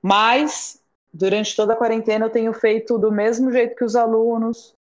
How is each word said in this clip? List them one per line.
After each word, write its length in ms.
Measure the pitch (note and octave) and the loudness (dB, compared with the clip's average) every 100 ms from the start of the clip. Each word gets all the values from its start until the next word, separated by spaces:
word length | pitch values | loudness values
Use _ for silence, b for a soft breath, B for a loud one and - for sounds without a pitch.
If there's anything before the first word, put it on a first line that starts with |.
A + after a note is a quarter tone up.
Mas, 760 | F#3+ G3+ A3 B3+ D4+ - - - _ _ _ | 2 4 4 2 0 -6 -14 -18 _ _ _
durante 440 | D#3+ F#3+ G#3 G#3 - | -4 -2 0 -2 -2
toda 160 | G#3+ | 0
a 40 | A3+ | 0
quarentena, 500 | A#3 A3+ A3 G#3+ A3 | 0 0 -2 -2 0
eu 40 | |
tenho 220 | A3+ A3+ | 0 -2
feito 460 | A3 A3+ A3 A3 A3+ | 0 0 0 -2 0
do 120 | G#3+ | 0
mesmo 400 | G#3 G#3 A#3 C4 | 2 0 0 0
jeito 240 | B3 A#3+ | 2 0
que 100 | A#3+ | -2
os 120 | A#3+ A#3 | -2 0
alunos 760 | A3+ A3+ A3+ A3+ A3+ A3+ - _ | 2 2 0 0 -4 -6 -14 _